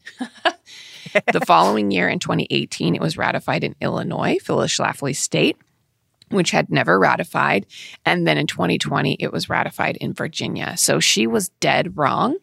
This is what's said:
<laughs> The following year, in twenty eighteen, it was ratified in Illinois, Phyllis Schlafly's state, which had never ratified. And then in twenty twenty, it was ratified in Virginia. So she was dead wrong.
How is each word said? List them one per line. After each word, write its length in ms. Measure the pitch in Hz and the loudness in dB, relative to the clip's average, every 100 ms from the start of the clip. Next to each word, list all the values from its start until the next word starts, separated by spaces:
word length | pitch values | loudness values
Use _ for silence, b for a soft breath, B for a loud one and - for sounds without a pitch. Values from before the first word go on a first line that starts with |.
| - - | -18 -12
<laughs> 140 | 240 - - - - B B B B 208 214 | -12 -2 -4 -4 -16 B B B B -2 2
The 100 | 180 170 | 0 6
following 440 | 165 185 214 202 | 6 6 4 2
year, 180 | 190 180 | 2 0
in 100 | 170 | 0
twenty 260 | - 165 - | 0 -2 0
eighteen, 420 | 143 143 - 160 | -2 -2 -2 0
it 80 | 160 | 0
was 160 | 165 151 | -2 -2
ratified 460 | - - - 147 | -2 -2 -2 -2
in 120 | 147 - | -2 -4
Illinois, 560 | - - - - - 339 | -4 -2 -4 -2 -2 -2
Phyllis 340 | - - - - | 0 0 0 0
Schlafly's 400 | - - 139 143 | -2 -2 -4 -4
state, 360 | - 160 156 - _ _ _ _ _ _ - | -2 0 0 0 _ _ _ _ _ _ -4
which 220 | 202 170 | -2 2
had 180 | - - | 0 0
never 300 | 147 127 185 | 0 2 4
ratified. 680 | 170 131 170 160 143 196 196 B B B - | 4 2 -2 -2 0 0 -2 B B B 0
And 220 | 175 165 | 2 2
then 100 | 151 | 2
in 100 | 151 | 0
twenty 300 | - 175 151 | -2 0 0
twenty, 380 | 156 151 143 - | 0 0 0 -2
it 120 | - | -4
was 160 | - - | -4 -2
ratified 480 | - - - 196 - | -2 -2 -2 -4 -4
in 140 | - | -6
Virginia. 600 | - - - - - - 180 | -6 -8 -6 -6 -6 -6 -2
So 240 | - 143 | 0 2
she 260 | 180 190 226 | 2 2 2
was 240 | 226 185 - | 0 -2 -2
dead 340 | 151 135 156 180 | 0 2 0 0
wrong. 400 | 143 - 202 349 | 0 2 0 -2